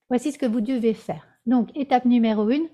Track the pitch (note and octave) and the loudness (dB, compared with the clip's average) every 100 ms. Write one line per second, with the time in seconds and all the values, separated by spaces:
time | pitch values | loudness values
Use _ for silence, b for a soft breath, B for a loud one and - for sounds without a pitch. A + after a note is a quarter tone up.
0 | - B3 D4+ C#4+ B3+ A#3 G#3+ B3+ A3+ A3 | -4 -4 -4 -4 -2 -2 -2 0 0 -2
1 | - D#3+ - _ A3+ B3 G3+ D4+ C#4 B3+ | -8 -12 -12 _ 0 0 0 -4 0 0
2 | B3 A#3+ A3+ G#3+ G#3+ C#4+ E4 | 4 2 2 2 0 0 -2